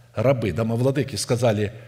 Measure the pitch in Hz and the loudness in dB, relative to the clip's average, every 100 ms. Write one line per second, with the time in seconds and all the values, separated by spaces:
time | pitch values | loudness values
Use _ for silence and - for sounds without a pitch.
0 | - - 123 127 110 85 113 117 131 143 | -10 0 2 2 0 -2 -2 0 0 0
1 | 120 101 - 120 123 107 101 - | -2 -4 -2 2 2 2 -2 -6